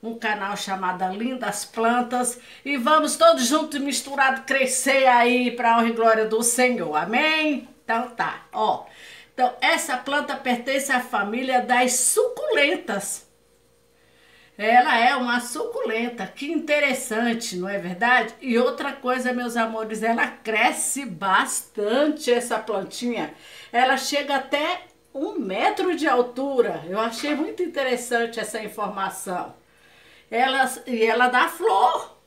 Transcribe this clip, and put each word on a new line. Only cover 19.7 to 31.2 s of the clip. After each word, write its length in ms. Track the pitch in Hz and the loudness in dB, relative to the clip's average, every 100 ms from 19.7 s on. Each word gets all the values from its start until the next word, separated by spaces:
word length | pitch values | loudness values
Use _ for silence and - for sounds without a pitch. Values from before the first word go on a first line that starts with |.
| 220 220 208 | -2 -6 -4
ela 220 | 220 233 247 | 0 0 -2
cresce 800 | - - 214 247 - - 262 269 | -4 -4 2 2 0 -4 -4 -8
bastante, 1300 | 165 196 190 262 - - - 208 247 302 - - | -6 2 2 2 -4 -8 -4 0 2 2 0 0
essa 260 | 240 - 220 | 0 2 -4
plantinha. 760 | - 202 160 - 240 226 - - - - - | -2 -4 -4 -6 -4 -4 -6 -10 -20 -20 -4
Ela 240 | 233 254 269 | 2 4 2
chega 400 | - 285 277 277 | 0 -2 0 -4
até 460 | 269 285 311 359 - _ _ | -2 -2 -2 -4 -8 _ _
um 240 | 277 339 403 | -8 -6 -4
metro 600 | 196 190 349 415 370 294 | -6 0 0 0 -2 0
de 100 | 294 | 0
altura. 760 | 254 240 - 277 269 208 165 156 | 2 0 -2 -4 -2 -2 -4 -6
Eu 100 | 196 | -4
achei 380 | 226 233 294 285 | -4 -4 -4 -4
muito 260 | 359 453 | -4 -4
interessante 760 | 359 294 262 240 - 240 233 226 | -6 -4 -4 -4 -2 -2 -2 -4
essa 240 | 208 226 | -8 -8
informação. 880 | 208 214 202 190 190 - - 180 - - _ _ _ _ - - _ | -10 -6 -6 -4 -6 -6 -8 -6 -8 -14 _ _ _ _ -20 -20 _
Ela, 320 | 226 254 269 247 - - | 0 0 2 0 -2 -6
e 160 | 233 | 0
ela 240 | 226 226 | 2 4